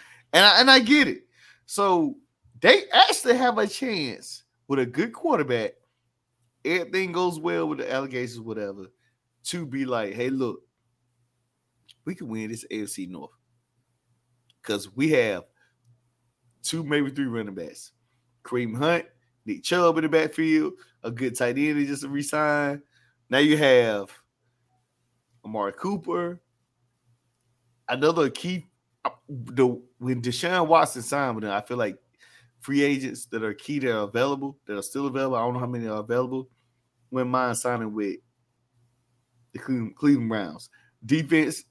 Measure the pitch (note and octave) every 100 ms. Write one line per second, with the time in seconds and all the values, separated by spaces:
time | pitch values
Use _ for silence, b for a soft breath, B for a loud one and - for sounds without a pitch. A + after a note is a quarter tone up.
0 | b b b D#3+ G3+ G3 C4 C4 A3+ D4
1 | G3+ - - b b b b - G3+ F3
2 | D3+ - _ _ _ - G3 G4 - A#3+
3 | - - B3+ B3 B3 A3 G#3+ - C4 G3
4 | C3+ G#2 - - _ _ - C#3 B2 B2+
5 | A3+ - E4+ A3+ C3+ A#2+ - - _ _
6 | _ _ _ _ _ _ D3 F3+ E3+ F#3
7 | F#3 F3 F3+ D#3+ E3 E3+ D#3+ C#3 - C3
8 | C3+ B2+ B2 A#2 A2+ A2 G2+ G2 F#2+ _
9 | _ _ _ _ - F3+ D3+ C3+ C3 A#2+
10 | G#2 G#2 B2 C3 B2 - _ _ _ _
11 | _ _ _ _ _ _ _ _ _ _
12 | - F#3 C3 A2 A2 A2+ - G#2+ G2+ -
13 | F#2 E2+ C#2 _ _ _ _ _ _ _
14 | _ _ _ _ _ _ - G#2 G2+ G#2+
15 | D#3 C#3+ A2 F#2 - _ _ _ _ _
16 | _ _ _ _ _ _ - D#3+ D3 D3
17 | C#3 C3+ C3+ A#2 G#2 F#2+ D#2 - - _
18 | _ _ _ _ - B2 A#2 A#2 D3+ E3+
19 | - _ _ _ A2 G2 - F3+ E3+ D#3+
20 | D#3 D#3+ D#3 D#3 D#3+ D#3 D3+ - b b
21 | A#2 A#2+ C3 A#2+ B2 C3 D3+ D3 C#3+ C#3
22 | C#3 C#3 C#3+ D3+ D3+ D3 C#3+ C#3+ - _
23 | _ _ - C3 D3+ D3+ C#3+ B2+ A#2 G#2
24 | F#2+ - _ _ _ _ _ _ _ _
25 | _ _ _ _ G#2+ A2 G2+ - F#3 G3+
26 | E3+ F3 F3 F3 _ _ _ _ _ _
27 | _ _ _ _ _ _ _ _ - B2+
28 | D3+ E3 C#3 - F3 F3+ - _ _ _
29 | - - - C3+ A#2 B2 B2+ A#2+ - -
30 | B2 B2 A#2+ A#2+ E3+ F3+ D#3+ D#3+ D#3 B2
31 | A2 C#3+ C3+ A2 G#2+ G2+ - B2 G#2+ F2+
32 | _ _ b b b _ - C#3 C#3+ C#3
33 | C3 B2 - A2+ G#2+ G2+ - D3 C3 A2
34 | G#2 A#2 C3+ C#3 C#3 C#3 - G2+ - C#3
35 | C#3 C3 C3+ B2 A#2+ B2 B2 B2 A2+ G#2+
36 | G#2+ A#2+ B2+ C3 C3 _ _ _ _ _
37 | - B2+ B2+ B2+ B2 A2 B2 A#2 A2 G#2+
38 | G2+ F2 _ _ _ _ _ _ _ _
39 | _ _ _ _ _ - - B2+ A2 -
40 | D3 C#3 A2+ A2 F2 D#2 - b b b
41 | A#2 D#3 D#3 D#3+ C3+ - -